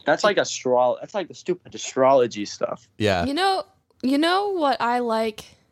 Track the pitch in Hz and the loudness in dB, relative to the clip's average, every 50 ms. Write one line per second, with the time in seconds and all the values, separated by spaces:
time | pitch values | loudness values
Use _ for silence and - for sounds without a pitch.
0 | - - 156 - - 208 202 165 127 - - - - 127 123 123 127 123 113 - | -2 0 0 2 2 2 2 2 0 -2 -4 -6 -2 0 2 4 4 2 2 -2
1 | 139 - - 202 175 - 123 - - - 175 175 - 127 113 107 - - - 131 | -6 -8 -8 -8 -8 -8 -12 -12 -6 -6 -6 -6 -6 -12 -14 -12 -12 -8 0 2
2 | 131 131 135 131 123 113 98 104 101 - - - - - - - - _ _ - | 4 6 6 6 4 2 0 -6 -8 -10 -6 -6 -6 -6 -6 -10 -14 _ _ -2
3 | 107 101 95 90 85 - 277 330 370 392 381 359 - - _ _ _ _ _ _ | 0 2 2 2 0 -2 -2 0 0 0 0 -2 -4 -8 _ _ _ _ _ _
4 | - 254 277 285 311 339 359 392 415 415 392 349 302 277 240 - - 233 240 247 | -2 0 0 2 2 2 2 0 0 -2 -2 0 0 0 0 0 -2 -2 -2 -2
5 | 247 233 220 220 226 220 214 - - - - _ _ _ | -2 -2 -2 -2 -2 -4 -6 -8 -16 -20 -20 _ _ _